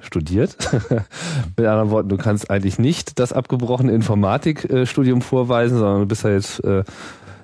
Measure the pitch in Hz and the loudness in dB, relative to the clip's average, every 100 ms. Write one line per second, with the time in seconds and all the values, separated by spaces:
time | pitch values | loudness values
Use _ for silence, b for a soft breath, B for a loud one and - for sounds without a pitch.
0 | - 87 78 95 - - - 123 - 117 | -4 -6 -2 0 0 -2 -2 -2 0 -4
1 | 101 B 170 151 87 95 113 107 107 107 | -4 B -6 -4 -4 0 2 2 2 0
2 | 98 95 107 104 - 98 95 - 123 170 | 0 0 0 -2 0 -2 0 2 0 0
3 | - - 123 131 120 127 120 127 127 113 | -4 -2 0 -2 -2 -2 0 2 2 2
4 | 107 104 98 127 160 151 - 131 127 - | 2 2 2 2 0 -4 -2 0 0 2
5 | 131 123 - 131 123 120 120 123 104 101 | 2 2 2 0 2 2 2 2 2 2
6 | 101 107 107 98 95 - - 98 98 B | 0 0 0 0 -2 -6 0 0 -2 B
7 | B B B B | B B B B